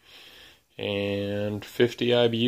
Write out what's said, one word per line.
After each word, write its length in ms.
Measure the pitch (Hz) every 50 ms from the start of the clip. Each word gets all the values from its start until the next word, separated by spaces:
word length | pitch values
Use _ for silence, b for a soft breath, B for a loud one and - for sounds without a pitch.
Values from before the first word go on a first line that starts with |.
| B B B B B B B B B B B B B B _
And 880 | - 104 104 101 101 101 101 101 101 101 101 101 104 104 104 104 101 -
fifty 480 | - - - 120 120 - - 120 120
I 140 | 120 120 120
B 120 | 117 113 113 120